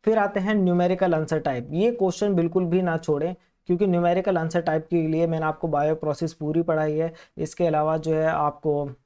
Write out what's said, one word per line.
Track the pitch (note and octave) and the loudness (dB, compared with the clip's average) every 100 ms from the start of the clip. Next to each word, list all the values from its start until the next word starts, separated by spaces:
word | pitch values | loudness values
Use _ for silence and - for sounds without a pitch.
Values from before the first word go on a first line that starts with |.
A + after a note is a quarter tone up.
| - | 2
फिर | A3 | 2
आते | G3+ G3+ | 0 -2
हैं | F#3+ G#3+ | 0 2
न्यूमेरिकल | F#3 F3 F3+ F#3 F3+ D#3+ | 4 4 2 2 2 0
आंसर | D#3 D#3 | 0 -2
टाइप। | D3+ B2+ B2 | -2 -4 -4
ये | D#3 A3+ | 0 0
क्वेश्चन | A#3+ F#3 E3+ G#3 F#3 | 2 -2 0 0 2
बिल्कुल | E3+ F3+ F3+ | 2 0 0
भी | F3+ | 0
ना | F3+ E3 | 0 -2
छोड़ें, | D#3+ D3 E3 F#3 _ _ - | -2 -2 -2 -6 _ _ -4
क्योंकि | F3 G3 | 0 2
न्यूमेरिकल | F3 F3 F3+ F#3 F3+ | 2 2 2 0 -2
आंसर | E3 E3+ | 0 -2
टाइप | E3 D#3 D#3 | 0 -2 0
के | E3+ D#3+ | 0 0
लिए | D#3+ E3+ | 0 0
मैंने | E3 D#3 | 0 -2
आपको | D3+ E3+ | -4 -2
बायो | D3 D3+ D#3 | 0 0 0
प्रोसेस | D#3 C#3+ E3 | -2 -4 -6
पूरी | - D3+ D#3 | -4 -2 0
पढ़ाई | E3 D#3 D#3 | 0 0 0
है, | D3+ E3 E3 - - | -2 -4 -6 -20 -10
इसके | D#3+ - E3+ | -10 -2 0
अलावा | D#3 D#3 D#3+ | 2 0 0
जो | D#3+ D#3 | 0 0
है | D#3+ | 2
आपको | D#3 D3 D3 D#3 D3 C#3+ B2+ | 2 -2 -2 -2 -2 -4 -10